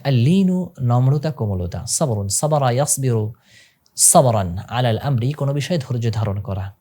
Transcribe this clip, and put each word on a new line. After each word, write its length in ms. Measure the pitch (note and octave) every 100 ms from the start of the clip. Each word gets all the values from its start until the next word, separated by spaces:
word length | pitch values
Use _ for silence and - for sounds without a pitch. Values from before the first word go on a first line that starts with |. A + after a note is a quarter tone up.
আল্লিনু, 640 | - B2+ A#2+ F#3+ F#3 F3+ F3+ -
নম্রতা, 480 | B2 A#2+ C3 D3 D#3
কোমলতা। 560 | - G#2+ F#2+ F2+ F2+ -
সাবরুন, 420 | - D3 G#2 G2
সাবারা 420 | G2+ D#3 D3+ C3
ইয়াসবিরু 640 | A#2+ C#3+ - C3+ A2+ G#2+ - _ - - _ _ -
সাবরান 600 | - F3 C3+ A2 F#2 F2+ -
আলাল 300 | A#2+ B2 G#2+
আমরি, 340 | C#3 C3 A#2+
কোনো 220 | D3 C#3
বিষয়ে 240 | C#3+ C3+ F3
ধৈর্য 340 | B2+ B2 A#2
ধারণ 280 | G#2+ A2 G2
করা। 340 | G2 F#2 F#2+ -